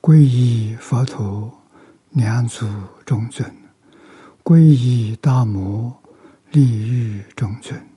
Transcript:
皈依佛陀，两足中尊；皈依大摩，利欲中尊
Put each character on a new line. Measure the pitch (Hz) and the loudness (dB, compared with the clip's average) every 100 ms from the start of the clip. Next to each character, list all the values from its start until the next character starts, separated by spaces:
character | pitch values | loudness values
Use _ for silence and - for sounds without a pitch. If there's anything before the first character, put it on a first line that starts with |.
皈 | - 156 | 8 8
依 | 139 123 123 117 107 113 | 6 4 0 0 -4 -8
佛 | - 123 131 | -6 -4 -4
陀， | - 104 101 107 - _ _ _ _ _ | -6 -8 -8 -12 -16 _ _ _ _ _
两 | 143 110 117 117 | -4 -2 -2 -4
足 | - 107 104 95 _ - | -6 -10 -10 -14 _ -6
中 | 113 113 | -6 -6
尊； | - - - _ _ _ _ _ - - _ | -10 -12 -14 _ _ _ _ _ -20 -20 _
皈 | - 165 | 2 4
依 | 160 139 123 123 107 113 | 6 4 2 -2 -4 -4
大 | 147 131 | -2 0
摩， | 113 101 95 104 120 127 _ _ _ _ _ | -2 -4 -6 -6 -8 -12 _ _ _ _ _
利 | 156 131 110 110 | 0 2 0 -4
欲 | 123 117 101 101 | -4 -4 -8 -14
中 | - 107 110 | -10 -8 -8
尊 | - 127 - | -14 -16 -18